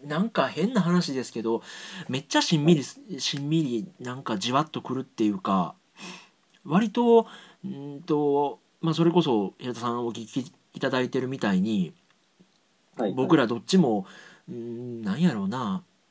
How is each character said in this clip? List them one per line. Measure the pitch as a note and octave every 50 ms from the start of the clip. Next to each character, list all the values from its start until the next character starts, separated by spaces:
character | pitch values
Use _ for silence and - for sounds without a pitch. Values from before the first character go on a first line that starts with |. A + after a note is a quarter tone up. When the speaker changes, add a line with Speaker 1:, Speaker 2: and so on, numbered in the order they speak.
| C#3
Speaker 1:
な | D3 D3+ E3
ん | G#3 A#3
か | - F#3 C#3 -
変 | - D3 E3+ A3+ C4
な | G#3+
話 | D#3+ E3+ F3 F3+ E3+ - C#3
で | C3 A#2
す | - -
け | A#2 G#2+
ど、 | A2+ A#2 A2 - - - - - - - F#3+ - -
め | B2 C3+
っ | -
ち | - -
ゃ | G3+ F#3
し | - F3+
ん | D3+ C#3+
み | E3 F3
り、 | D3 B2+
Speaker 2:
は | - - - - - F3+
い。 | C3
Speaker 1:
し | - - - C#3+
ん | C#3 D3
み | D#3 E3 D#3
り、 | B2+ A#2+ A2 F#2+ F#2 - -
な | B2 B2 B2
ん | C3+ -
か | - A2+ G2
じ | F#2+ A#2+
わ | B2 C#3 D3+
っ | -
と | - A#2+ -
く | - B2
る | C3 C#3
っ |
て | - - - A2
い | G#2+
う | G2+ F#2+
か、 | - - F#2+ F#2 F2 D2+ - _ _ _ _ - - - - - - _ _ _ _ _ _ _ -
割 | C#3 D3+ F#3+ A#3 G#3+
と、 | - A#3+ A#3+ A#3 A#3 A3+ A3+ - - - - - - _ -
う | -
ん | C3+ C#3 C#3+ C#3+ C#3+ C#3 E3+
と、 | - D#3 D3 D3 C#3+ C#3+ C#3+ C#3+ C#3 A#2 - _ _ _ -
ま | - E3
あ、 | D#3
そ | E3 E3
れ | E3+ E3
こ | F3 D#3
そ | D3 A#2+ G#2+ G2 F#2 - -
平 | - B2+ A#2
田 | A#2
さ | A#2+ A#2+
ん | A#2 A#2+ A#2+
お | A#2 G#2
聞 | A#2 A2+
き | - - C3+ A#2+ - _ _ _ _ -
い | -
た | - C3
だ | C3 B2+
い | B2+ B2
て | B2+ C3
る | B2+ B2+
み | C3+ C3
た | - G#2 F#2+
い | F#2
に、 | F#2+ A2 A2 G2+ F2+ D#2+ - _ _ _ _ _ _ _ _ _ - _ _ _ _ _ _ _ _ _ _
Speaker 2:
は | - A2+
い | G2+
は | -
い。 |
Speaker 1:
僕 | B2+ B2+ A#2+ E3
ら | C#3+ B2+
ど | G#2+ A#2+ A#2
っ | -
ち | - F#3 F#3+
も、 | D#3+ B2 G#2+ G2+ F#2+ - - - - - - _ _ -
う | B2
ん、 | A#2+ A#2 A#2+ A#2 A#2 B2 B2 A#2+ A2+ A2
な | G2+ G2+
ん | C#3+
や | F3 F3+ B2
ろ | G#2 G2
う | F#2+
な、 | A2+ C3 B2 G2+ F#2+ F#2 - _ _ _ _ _